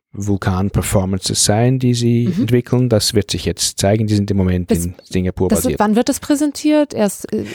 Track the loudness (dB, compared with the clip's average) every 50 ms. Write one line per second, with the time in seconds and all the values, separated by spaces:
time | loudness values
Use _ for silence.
0 | _ _ -12 -8 -2 -2 -2 0 0 -2 0 0 -2 0 -2 -2 -2 0 0 0
1 | 0 0 -2 -4 -4 -4 -2 0 0 2 2 2 2 2 2 2 2 0 0 2
2 | 2 2 2 2 0 0 0 -2 0 2 2 0 2 2 0 2 2 2 2 2
3 | 2 2 0 0 0 0 -6 -4 -4 -4 -4 -4 -6 -6 -2 0 2 2 2 2
4 | 2 2 2 0 2 2 0 2 2 2 0 0 0 0 0 0 0 -4 -8 -10
5 | _ -4 -4 -2 -2 -2 -2 0 0 2 2 0 0 -2 0 0 0 2 2 2
6 | 2 0 -2 -4 -2 -2 0 0 0 -2 -2 -2 0 2 2 2 2 0 0 -2
7 | -2 -2 -2 -6 -8 -6 -6 -6 -6 -8